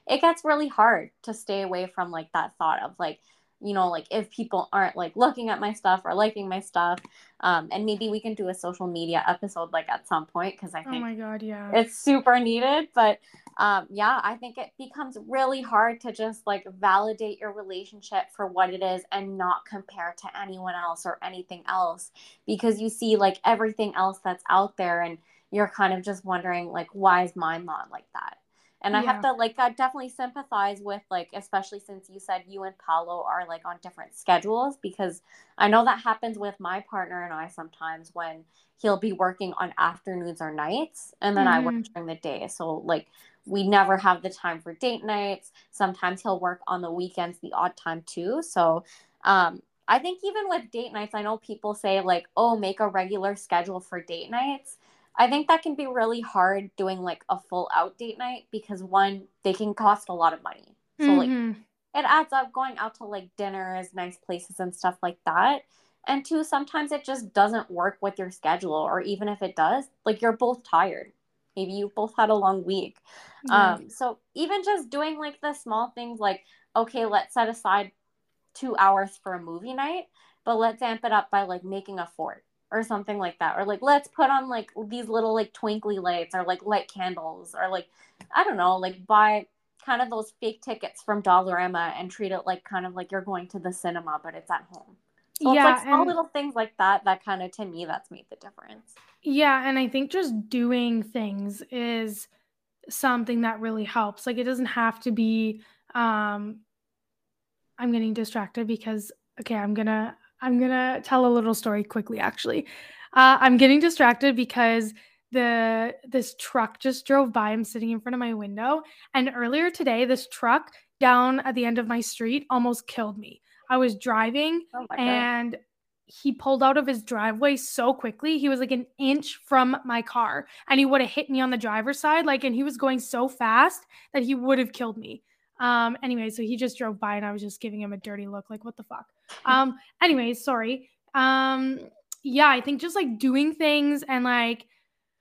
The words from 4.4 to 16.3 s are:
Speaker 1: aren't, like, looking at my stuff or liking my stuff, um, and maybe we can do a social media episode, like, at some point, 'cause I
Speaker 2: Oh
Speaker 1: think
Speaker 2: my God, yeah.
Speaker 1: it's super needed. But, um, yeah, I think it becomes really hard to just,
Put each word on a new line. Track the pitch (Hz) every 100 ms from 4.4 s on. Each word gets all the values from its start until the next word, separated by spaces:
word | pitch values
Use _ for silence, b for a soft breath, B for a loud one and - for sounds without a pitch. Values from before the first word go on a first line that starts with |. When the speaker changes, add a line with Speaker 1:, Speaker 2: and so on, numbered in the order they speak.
| 226 190 -
Speaker 1:
aren't, | 196 185 -
like, | 170 208
looking | 262 254 226
at | 180
my | 208
stuff | 214 190 185 170
or |
liking | 180 220 214 196
my | 190
stuff, | 185 175 175 180 B B B B
um, | 180 170 160
and | 185 214
maybe | 208 220
we | 214
can | 220 214
do | 185
a |
social | 185 175 180 180
media | 170 170 165 -
episode, | 170 202 170 170
like, | 165 -
at | - -
some | 165 156
point, | 175 190 -
'cause | 175 165
I | 262
Speaker 2:
Oh | 254
Speaker 1:
think |
Speaker 2:
my | 233 220
God, | 220 214
yeah. | 214 208 202 226
Speaker 1:
it's | 226 -
super | 294 277 262 247
needed. | 233 233 262 294 311 -
But, | 214 208 B B B -
um, | 208 196 -
yeah, | 202 208 254
I | 190 233
think | 240 254
it | 247 -
becomes | 262 285 262 214 226
really | 262 262 269
hard | 226 220 226 233
to | 247
just, | 208 220